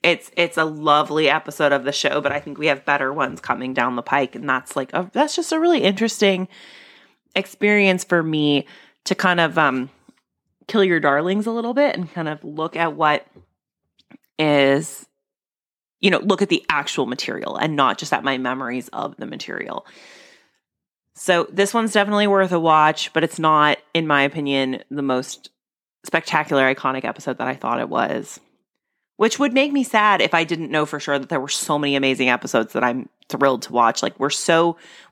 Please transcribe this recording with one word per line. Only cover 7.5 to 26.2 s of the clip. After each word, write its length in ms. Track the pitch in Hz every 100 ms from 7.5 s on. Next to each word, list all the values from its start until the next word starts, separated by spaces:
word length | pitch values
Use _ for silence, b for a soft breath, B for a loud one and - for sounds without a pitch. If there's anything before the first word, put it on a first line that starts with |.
| - 208 208 196 185
for 200 | - 175
me 420 | 160 156 147 143 - B B B -
to 100 | -
kind 240 | 185 175
of, 180 | 160 147
um, 320 | 147 131 135 - _ _ _ _ _ _ -
kill 160 | 220
your 160 | 190 165
darlings 480 | 147 143 175 196 214
a 40 |
little 220 | 233 233
bit 220 | 247 285 -
and 160 | 170
kind 160 | 175 160
of 140 | 151
look 320 | 139 151 165 160
at 180 | 170
what 320 | 151 156 147 - - _ _ _ _ _ _ _ - _ -
is, 680 | 156 143 139 139 160 - - _ _ _ _ _ _ _ _ _
you 120 | 196
know, 80 | 170
look 220 | 202 185
at 80 | 196
the 140 | 170 -
actual 360 | 151 139 - 120
material 500 | 123 - - - -
and 180 | 160 147
not 220 | 131 -
just 160 | -
at 100 | -
my 140 | 135 131
memories 500 | 127 131 127 123 -
of 280 | - 101 -
the 80 | 117
material. 600 | 104 - - - - - B B B B B B B _ _ _ _ _ -
So 320 | - 175 -
this 220 | 180 196
one's 180 | 233 226
definitely 360 | 208 202 208 208
worth 260 | 196 185
a 60 | 175
watch, 520 | 165 156 156 156 -
but 140 | 160 165
it's 140 | -
not, 380 | 160 156 147 - _
in 140 | 165 156
my 140 | 143
opinion, 600 | 139 160 143 135 131 131 -
the 120 | 143
most 480 | 139 127 131 - - _ _ _ _ _ -
spectacular, 680 | 165